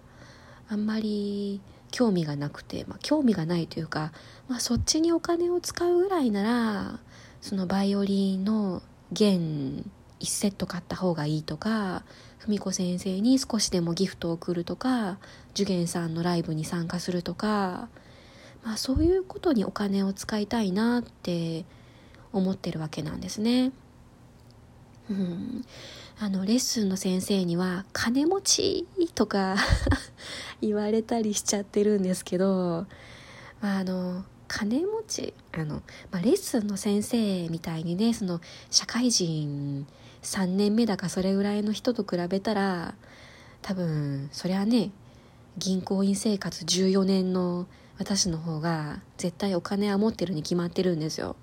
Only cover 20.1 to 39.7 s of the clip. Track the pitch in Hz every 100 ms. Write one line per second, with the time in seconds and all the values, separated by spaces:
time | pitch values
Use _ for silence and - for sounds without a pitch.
20.1 | 196 - 214 208 240 202 185 226 240 233
21.1 | - - 170 165 165 - - - - -
22.1 | - - 196 185 190 180 160 156 - 151
23.1 | - 185 - 220 247 254 262 - - -
24.1 | - - - - - - - - - -
25.1 | 196 180 175 - - - - - - -
26.1 | - 208 190 190 247 - 233 202 190 190
27.1 | 185 196 202 175 170 185 180 - - 233
28.1 | 254 311 392 392 - - - 339 - 330
29.1 | - - 202 190 202 - - - - -
30.1 | - - - - - 220 208 208 220 220
31.1 | 233 214 202 - 208 202 208 208 208 185
32.1 | 185 - 180 196 185 180 165 196 - -
33.1 | - - - - - 202 196 185 185 180
34.1 | 180 190 - - - 208 254 381 440 427
35.1 | - - - - - 156 147 - - -
36.1 | 180 196 403 - 247 208 196 208 202 208
37.1 | 233 208 185 165 165 170 160 170 175 226
38.1 | 226 185 170 - - - - - 226 247
39.1 | 226 170 156 147 143 143